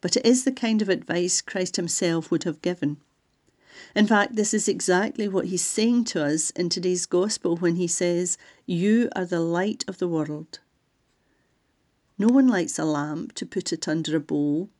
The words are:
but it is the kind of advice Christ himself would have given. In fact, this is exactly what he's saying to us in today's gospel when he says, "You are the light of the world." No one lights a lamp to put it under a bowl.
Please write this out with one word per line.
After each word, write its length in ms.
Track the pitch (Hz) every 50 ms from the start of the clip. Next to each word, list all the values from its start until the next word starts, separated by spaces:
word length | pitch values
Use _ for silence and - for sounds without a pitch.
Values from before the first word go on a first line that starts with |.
but 160 | - 180 -
it 80 | - -
is 200 | 226 254 254 -
the 80 | 269 262
kind 300 | 254 - 226 220 214 214
of 60 | 196
advice 520 | 190 - - - 170 175 180 180 - -
Christ 340 | - - - 196 185 180 -
himself 560 | - 175 170 - - - 175 165 165 156 -
would 140 | - 160 -
have 180 | 180 151 - -
given. 360 | 180 180 175 - 147 147 147 _ _ _ _ _ _ _ _ _ _ _ _ _ _ - - - - _
In 100 | - 214
fact, 300 | 208 226 208 202 - -
this 180 | 220 208 - -
is 140 | 214 - -
exactly 580 | - - - - 180 180 202 - - - 214
what 200 | 202 185 190 -
he's 180 | 180 185 175 -
saying 400 | - - - 214 233 240 240 233
to 200 | 240 - 175 151
us 260 | 143 151 160 - -
in 180 | - - 175 175
today's 380 | - 190 175 185 180 180 175
gospel 500 | - - 180 185 208 208 - _ 180 170
when 180 | 170 185 175 170
he 140 | 170 180 170
says, 500 | - - 185 175 175 175 180 180 - - - - - _ _
"You 420 | - 180 170 175 208 214 226 240 - -
are 80 | - 185
the 160 | 175 180 170
light 440 | 165 165 170 175 185 208 214 - - -
of 100 | 190 -
the 80 | 185
world." 540 | 180 170 160 156 151 151 151 156 - - - _ _ _ _ _ _ _ _ _ _ _ _ _ _ _ _ _ _ _ _ _ _ _ _ _ _ _ _ _ _ _
No 120 | - 196 220
one 180 | 247 269 269
lights 320 | 254 233 190 170 - - -
a 60 | 156
lamp 500 | 156 151 147 143 151 151 160 - - -
to 100 | - -
put 280 | - - 190 175 - -
it 160 | 160 - -
under 280 | 156 165 160 156 151
a 40 | 160
bowl. 500 | 143 - 151 147 147 147 147 156 185 208 _ _